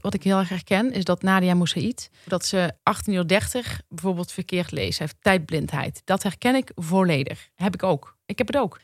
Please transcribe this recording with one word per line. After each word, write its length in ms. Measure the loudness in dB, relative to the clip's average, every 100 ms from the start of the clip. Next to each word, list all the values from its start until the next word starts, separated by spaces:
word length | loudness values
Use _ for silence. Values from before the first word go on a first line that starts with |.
wat 140 | -4
ik 80 | -2
heel 160 | 2 2
erg 100 | 0
herken, 440 | -4 0 0 2
is 120 | 0
dat 180 | 0 0
Nadia 320 | 4 4 4
Moussaïd, 560 | 4 2 0 -2 -4 -12 _
dat 200 | -6 -4
ze 280 | -2 0 0 0
achttien 320 | -2 0 0
uur 140 | 0 2
dertig 520 | 2 2 -4 -6 -10 -12
bijvoorbeeld 440 | -6 -4 -2 -4
verkeerd 380 | -8 -4 -4 -4
leest. 240 | -4 -4 -2
Ze 60 |
heeft 140 | -6 0
tijdblindheid. 840 | 4 4 2 -4 -2 -4 -6 -6
Dat 180 | -2 -2
herken 320 | -2 -2 0
ik 160 | 0 -2
volledig. 760 | -8 0 2 4 2 -2 -10 -14
Heb 200 | -6 -4
ik 80 | -2
ook. 340 | -2 -2 -4 _ -8
Ik 120 | -4
heb 80 | 0
het 100 | 0
ook. 240 | -2 -6